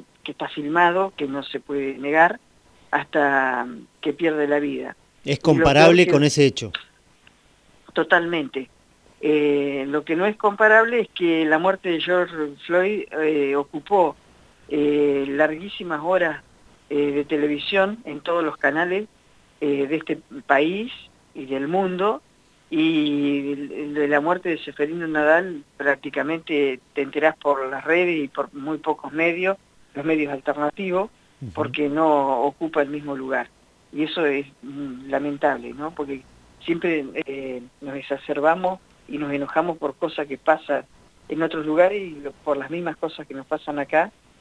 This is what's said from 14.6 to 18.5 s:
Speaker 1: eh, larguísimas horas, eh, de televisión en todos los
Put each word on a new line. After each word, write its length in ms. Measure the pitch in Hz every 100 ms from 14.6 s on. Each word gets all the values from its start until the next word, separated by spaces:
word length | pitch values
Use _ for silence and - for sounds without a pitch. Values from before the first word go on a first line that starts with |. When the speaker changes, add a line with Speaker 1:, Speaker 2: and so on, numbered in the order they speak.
| -
Speaker 1:
eh, 560 | 147 147 147 147 139 139
larguísimas 760 | 139 156 156 196 - 175 151
horas, 400 | 165 185 165 147 - _ - _ -
eh, 220 | 143 147
de 140 | 143 143
televisión 720 | 156 147 143 - 196 196 226 156
en 160 | 147
todos 220 | 175 170
los 140 | 156